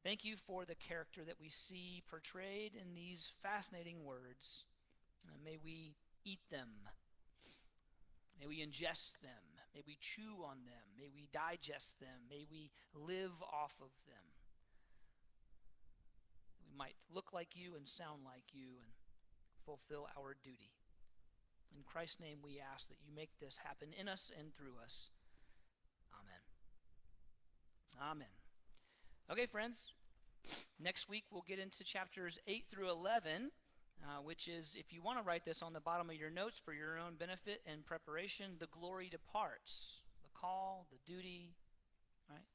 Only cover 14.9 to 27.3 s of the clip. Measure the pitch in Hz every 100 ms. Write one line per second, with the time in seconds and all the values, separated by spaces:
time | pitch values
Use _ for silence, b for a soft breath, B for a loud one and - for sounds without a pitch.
14.9 | b b b b - - - - - -
15.9 | - - - - - - - - 139 135
16.9 | - - 170 - 185 170 180 180 165 139
17.9 | - 165 147 131 127 - 139 131 127 117
18.9 | 113 - - - - - - - 143 -
19.9 | 147 147 143 135 135 131 127 98 - -
20.9 | - - - - - - - - 147 139
21.9 | 165 165 - 160 147 143 143 135 135 -
22.9 | 151 147 151 156 - 139 - 151 143 151
23.9 | 165 196 190 - 156 151 - 135 120 117
24.9 | - - b b b b b b _ -
25.9 | _ - - - 90 - - - - -
26.9 | - - - -